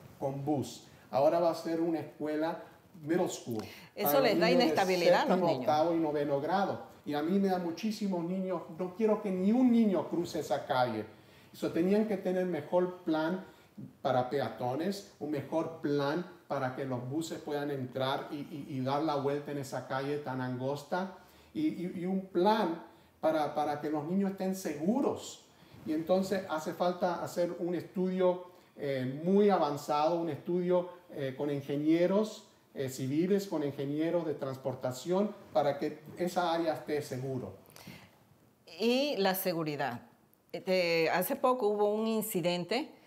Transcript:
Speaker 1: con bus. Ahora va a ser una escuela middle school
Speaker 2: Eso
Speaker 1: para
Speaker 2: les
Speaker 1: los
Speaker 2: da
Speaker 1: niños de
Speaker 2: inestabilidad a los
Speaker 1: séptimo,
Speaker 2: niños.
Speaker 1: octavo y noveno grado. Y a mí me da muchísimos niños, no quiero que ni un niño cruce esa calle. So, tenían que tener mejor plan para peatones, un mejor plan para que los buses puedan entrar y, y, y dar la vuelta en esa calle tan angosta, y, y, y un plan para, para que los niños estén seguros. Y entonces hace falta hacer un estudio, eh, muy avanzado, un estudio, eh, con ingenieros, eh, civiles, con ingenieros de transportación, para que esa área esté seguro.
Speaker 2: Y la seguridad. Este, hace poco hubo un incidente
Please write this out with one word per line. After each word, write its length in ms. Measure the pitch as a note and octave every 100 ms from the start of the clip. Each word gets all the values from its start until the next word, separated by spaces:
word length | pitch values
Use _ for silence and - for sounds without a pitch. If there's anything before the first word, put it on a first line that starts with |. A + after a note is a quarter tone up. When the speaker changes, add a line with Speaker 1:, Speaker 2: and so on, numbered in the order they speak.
| - -
Speaker 1:
con 260 | C#3 C#3
bus. 400 | C#3 C#3+ A2+ - - - -
Ahora 280 | C3 D3 E3+
va 100 | E3+
a 40 |
ser 260 | D#3 E3 E3
una 200 | E3+ D#3+
escuela 600 | - - D3+ D3+ D#3+ D#3 - - - F3
middle 260 | D3 F3+ F3
school 340 | - - A2 G2+ - -
Speaker 2:
Eso 140 | - G#3
Speaker 1:
para 120 | C#4
Speaker 2:
les 120 | A#3
Speaker 1:
los 80 | F#3+
Speaker 2:
da 60 | -
Speaker 1:
niños 120 | -
de 60 |
Speaker 2:
inestabilidad 500 | A#3 A3 F#3 F3+ E3+
a 100 | G3 D4
los 20 |
Speaker 1:
séptimo, 180 | F#3 E3+
Speaker 2:
niños. 140 | C#3
Speaker 1:
octavo 340 | B2+ D3+ E3
y 40 | E3
noveno 420 | D#3 D3 C#3+ C#3
grado. 420 | D3+ F#3+ F#3 A#2+ - - -
Y 80 |
a 80 | D3
mí 160 | D#3+ G3
me 100 | G3
da 100 | F3+
muchísimos 640 | E3+ E3 A3 G#3 G3+ F3+
niños, 380 | E3 F#3+ F#3 F3 - D#3+
no 180 | F3+ -
quiero 260 | A3 G#3
que 80 | G#3
ni 220 | F#3 F#3+
un 180 | A#3+ B3+
niño 380 | A#3 G#3+ F3 -
cruce 320 | E3+ E3+ E3
esa 240 | C#3+ C#3
calle. 400 | - C3 A#2+ A2 G2+ - - - -
So, 180 | - D#3
tenían 380 | D#3 F3+ G#3 A3
que 80 | F#3+
tener 300 | F#3+ F#3 F#3
mejor 560 | D#3+ C#3 F3+ F3+ F3+
plan 400 | - D#3 D#3+ F#3+ - - - - C3 -
para 300 | - B2+ B2
peatones, 840 | C#3 A#2 - B2 C3+ F3 G3 - -
un 140 | D3
mejor 480 | D3 B2+ D#3+ D#3+ -
plan 420 | D3 C#3+ C#3 D#3+ F3+ - -
para 300 | C#3+ C3 C3
que 80 |
los 220 | C3 B2 C3
buses 300 | D3+ D#3+ E3
puedan 320 | - D3 C#3+
entrar 560 | C#3 B2+ C3 C3 C#3 -
y, 60 | D3
y, 300 | C#3 D3+ A2
y 100 | C3
dar 220 | B2+ C#3+
la 140 | D#3+ C#3+
vuelta 340 | C3+ C#3+ D3
en 80 | C#3+
esa 300 | C3 B2+ C3
calle 300 | C3+ C#3 D3
tan 220 | C3+ C3
angosta, 800 | B2+ B2 C3 C#3+ - F#3 F#3+ - - - -
y, 140 | - D#3
y, 260 | - F3+ F#3
y 100 | F3
un 200 | F#3+ -
plan 560 | F3 G3 A3 F3+ E3+ - - - _
para, 320 | D#3 D#3 C#3+
para 260 | D3+ D3 D3
que 100 | D3+
los 140 | D3+
niños 260 | D3 G3 G3
estén 240 | G3 F#3+
seguros. 880 | F#3 F3 D3 E3 C4 A#3 - - - - - - -
Y 80 | -
entonces 520 | D#3 E3 F#3+ F#3+ G3 F#3
hace 240 | - -
falta 500 | D#3+ F3+ F3+ F3+ E3+
hacer 320 | C#3+ - F3 F3
un 160 | E3+
estudio, 720 | E3+ - - F#3 F#3 F3+ F3+ - - - -
eh, 440 | C#3+ C3+ B2+ C#3+
muy 260 | E3+ G3 G#3
avanzado, 720 | F#3 D3 C#3+ - D3 D#3 E3+
un 100 | E3
estudio, 580 | C3+ - F3+ F3+ F3+ F3 - -
eh, 240 | - C3+ C3
con 140 | D3
ingenieros, 920 | C#3+ C3 C#3+ D3+ E3 F3 G3 G#3+ - - _ _ -
eh, 120 | C3
civiles, 580 | B2+ C3 D3 F3+ G3 F#3+
con 160 | D#3+
ingenieros 600 | C#3+ C3+ C#3 D3 D#3+ E3+ D#3+
de 80 |
transportación, 1000 | D3 C3+ C3 C3+ B2+ C3 B2+ E3+ F#3 G#3 - -
para 260 | D3+ C#3+ -
que 220 | D3+ - - -
esa 360 | F3+ F#3 F3
área 220 | E3 E3
esté 280 | D3 - D3
seguro. 520 | C3 B2+ C3+ C3 G2 - - - - - - _ _ _ _ _ - E3+
Speaker 2:
Y 380 | A3+ B3 D4 A3+
la 180 | G3
seguridad. 640 | F#3 F#3+ E3 D#3 C#3+ C#3 A#2+ - _ _ _ _
Este, 580 | F3 F#3 F#3 F3 E3 D#3+
hace 260 | D3 F3+ C#4
poco 320 | C4 B3+ G#3
hubo 240 | G#3 G#3
un 140 | G#3+ A3
incidente 840 | A3 G#3+ F#3 E3+ F3 E3+ A3+ D4+ -